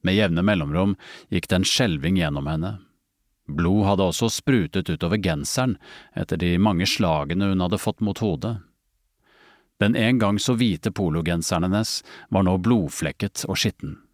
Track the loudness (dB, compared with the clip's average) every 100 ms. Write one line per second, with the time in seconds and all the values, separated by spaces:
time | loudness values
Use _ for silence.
0 | 2 2 2 2 2 0 0 0 0 -2
1 | -8 -20 -4 -4 0 0 2 2 0 0
2 | 0 0 0 -2 -2 -4 -4 -8 _ _
3 | _ _ _ _ -10 -2 2 4 4 4
4 | 2 2 -2 0 2 2 2 -2 -2 -2
5 | 0 0 0 -2 -2 -2 0 -2 -8 -20
6 | -10 -8 -4 0 2 4 2 2 0 0
7 | 0 0 0 -2 0 0 0 -2 -4 -2
8 | -4 -2 -2 -2 -4 -8 -12 _ _ _
9 | _ _ _ _ -20 _ _ _ 0 2
10 | 2 2 2 0 0 2 2 0 -4 -2
11 | -2 0 0 -2 -2 -2 0 0 -2 -6
12 | -10 -20 -2 0 2 2 2 2 0 -4
13 | -6 -4 -8 -6 -6 -2 -2 -4 -14 -14
14 | _